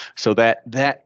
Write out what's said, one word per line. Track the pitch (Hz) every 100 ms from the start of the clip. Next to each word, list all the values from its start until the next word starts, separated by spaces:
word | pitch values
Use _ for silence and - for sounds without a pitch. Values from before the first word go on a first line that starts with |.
| - -
So | 117 110
that, | 113 - 123
that, | 123 139 -